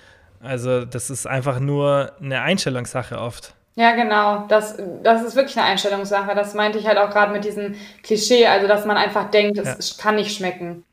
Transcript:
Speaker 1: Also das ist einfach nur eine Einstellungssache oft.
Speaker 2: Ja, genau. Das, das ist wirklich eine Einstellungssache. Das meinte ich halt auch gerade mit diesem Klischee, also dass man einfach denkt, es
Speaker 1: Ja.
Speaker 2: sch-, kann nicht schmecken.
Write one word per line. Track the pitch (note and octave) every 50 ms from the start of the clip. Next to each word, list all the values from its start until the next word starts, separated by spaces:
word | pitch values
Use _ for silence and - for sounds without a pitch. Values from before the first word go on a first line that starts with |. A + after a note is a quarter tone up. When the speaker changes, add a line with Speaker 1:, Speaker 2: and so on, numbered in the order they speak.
| _ _ _ _ _ _ _ _
Speaker 1:
Also | - B2+ C3+ B2 A#2+ B2+ B2+ B2 A#2+
das | A#2+ - B2 - -
ist | C3 - -
einfach | - C3 C3+ B2+ C#3+ B2+ B2
nur | C#3 C#3+ C#3+ C#3+ C#3+ C#3+ C#3+ C#3 C3+ - - -
eine | - C3+ C3+ B2+
Einstellungssache | B2 D#3 F#3+ G3 - D3 C3 B2 A#2+ - - C3 A2 - - -
oft. | A2+ B2 - - - - - _ _ _ _
Speaker 2:
Ja, | A3+ A#3 A#3
genau. | A#3 A3+ A#3 A3 G#3+ G#3 G#3 G#3 G#3 G#3 G#3 -
Das, | G#3+ G#3+ G#3+ - - - G3+ F3+ D3+ -
das | - A3 A3+ A3+
ist | A#3 A3+ A3
wirklich | C4+ C4 C4 -
eine | A#3 G3
Einstellungssache. | F3+ F#3+ F#3+ - G3+ G3+ G3 G3 G3 G3+ G3 G3 G3+ G3+
Das | G3+ G3+ G3+ -
meinte | G#3 G#3+ G#3+ G#3 A3
ich | G3
halt | A3 G#3 G3
auch | G#3 G3+
gerade | - G#3 G#3 G3+
mit | G#3 G3+ G3+
diesem | G#3 F#3+ G3+ G#3 G3+ G3+ - - - - -
Klischee, | - - A3 G#3 G#3+ - B3 A#3+ A#3
also | G#3+ F#3+ G3 G3
dass | G3 G#3 G3+ G3+
man | G#3+ G#3
einfach | - G#3 G3+ - G#3 - -
denkt, | G#3+ G#3+ G#3 G#3 G#3 G#3
es | G3+ C3+
Speaker 1:
Ja. | B2+
Speaker 2:
sch-, | - - - - -
kann | - G#3+ G#3+
nicht | G#3+ G3+ G#3 -
schmecken. | - F#3 F3+ F3 - F3 E3+ F3 E3+ - _